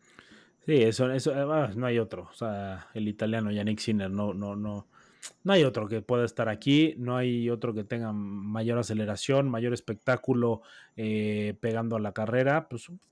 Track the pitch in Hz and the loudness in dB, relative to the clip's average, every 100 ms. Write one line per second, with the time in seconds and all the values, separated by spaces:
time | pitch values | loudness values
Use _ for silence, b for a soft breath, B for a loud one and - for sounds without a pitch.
0 | b b b b b b - 147 113 110 | b b b b b b 2 6 6 4
1 | 127 131 151 139 139 156 127 104 123 117 | 2 2 0 0 0 2 0 -2 0 0
2 | 107 - - - 113 101 98 92 - 113 | 0 -6 -14 -8 -6 -4 -6 -10 -10 -6
3 | 107 104 110 113 107 104 104 107 - 107 | -4 -2 -2 0 0 -2 0 -2 0 0
4 | 95 101 104 95 101 101 104 101 - B | 0 -2 -2 -4 -6 -6 -6 -8 -12 B
5 | B B B B 180 196 139 113 107 110 | B B B B 2 6 6 2 -2 -4
6 | - 123 117 - 113 107 139 143 160 - | 0 0 0 0 -2 0 4 6 4 2
7 | 123 127 127 120 117 117 120 110 104 117 | -4 0 0 0 0 -2 -2 -4 -4 -4
8 | 113 107 101 101 101 110 113 117 110 107 | -4 -4 -6 -8 -6 -2 0 0 0 -2
9 | 104 101 - 135 139 117 120 120 - 104 | -2 -4 0 2 2 0 -2 -2 -6 -6
10 | - 123 - 123 120 110 B B B - | 0 0 2 2 2 0 B B B -6
11 | 110 107 107 104 104 98 113 113 113 113 | -2 0 0 -2 -2 -4 -2 -2 -2 -2
12 | 104 104 110 123 131 151 156 120 - 180 | -4 -4 -2 2 4 2 0 -12 -12 -20
13 | _ | _